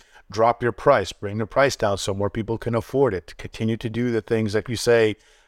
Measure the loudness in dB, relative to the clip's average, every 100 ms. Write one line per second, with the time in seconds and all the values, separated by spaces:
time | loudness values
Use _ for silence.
0 | _ _ -8 2 2 2 -2 0 4 4
1 | 2 -8 -8 -6 -2 2 2 2 -2 -2
2 | -4 -2 -2 -4 -6 -6 -2 -4 -2 2
3 | 2 0 -8 -16 -14 -6 -4 -2 -4 -4
4 | -2 -2 0 -2 0 -2 -4 -4 2 4
5 | 4 0 _ _